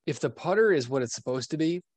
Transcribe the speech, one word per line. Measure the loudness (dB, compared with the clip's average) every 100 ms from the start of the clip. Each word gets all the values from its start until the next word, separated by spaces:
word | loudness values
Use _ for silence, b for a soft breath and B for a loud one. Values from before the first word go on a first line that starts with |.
If | -6 -2
the | -4
putter | -2 0 4 4
is | 4 2
what | -2
it's | -2
supposed | -4 -6 -4 -4
to | -2
be, | 0 -2 -6